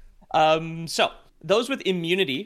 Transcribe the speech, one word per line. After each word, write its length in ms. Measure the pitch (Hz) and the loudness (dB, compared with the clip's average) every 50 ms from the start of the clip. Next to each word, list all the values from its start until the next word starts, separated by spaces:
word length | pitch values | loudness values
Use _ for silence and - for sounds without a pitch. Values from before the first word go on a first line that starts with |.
| - - - _ - - - | -20 -20 -20 _ -10 -2 2
Um, 540 | 160 156 156 156 160 165 165 165 165 165 151 | 2 4 4 4 2 0 -4 -8 -8 -8 -6
so, 240 | - - 185 - - - - _ _ _ - | -2 0 0 0 -2 -6 -20 _ _ _ -2
those 260 | 160 190 226 247 233 | 0 0 0 0 -2
with 120 | 269 - | -4 -4
immunity 640 | - 190 185 175 170 165 180 196 190 139 127 147 208 | -2 -2 -2 0 0 0 0 0 0 0 -2 -6 -6